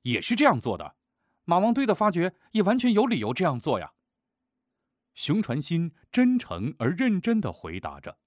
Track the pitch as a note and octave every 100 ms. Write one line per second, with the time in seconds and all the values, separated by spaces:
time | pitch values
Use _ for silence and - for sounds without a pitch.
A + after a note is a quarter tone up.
0 | B2 G#2 - A#3 C#4+ C#3 B2 F2 D2+ -
1 | _ _ _ _ - F3 A3 A#3+ B3+ F#3
2 | G#3 F3 F3+ - _ G#3+ F#3+ A#3+ B3 G#3
3 | A#3+ E3+ G#2 B2 F3+ B2 D3+ G#2 D#2 _
4 | _ _ _ _ _ _ _ _ _ _
5 | _ - - G#3+ - C3 - E3 E3+ -
6 | _ - B3+ B3+ - F2 A#2+ - A#2 F3
7 | B3+ F#3+ A#3 A3+ B2+ E2 - F2+ D#2 C#2+
8 | E2+ -